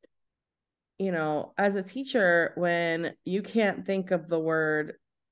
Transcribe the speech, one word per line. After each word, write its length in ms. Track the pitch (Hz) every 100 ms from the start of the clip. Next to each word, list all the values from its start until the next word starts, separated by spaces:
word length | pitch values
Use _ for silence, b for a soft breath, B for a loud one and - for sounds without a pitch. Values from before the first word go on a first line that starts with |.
| _ _ _ _ _ _ _ _ _ _
you 120 | 190
know, 420 | 170 156 151 - -
as 180 | 202 196
a 80 |
teacher, 680 | 190 262 269 247 185 170 165 -
when 580 | 175 170 170 165 170 - -
you 160 | 190
can't 440 | 196 226 202 - 185
think 260 | 190 185
of 160 | 180 160
the 100 | 165
word 540 | 160 160 156 156 156 - _ _ _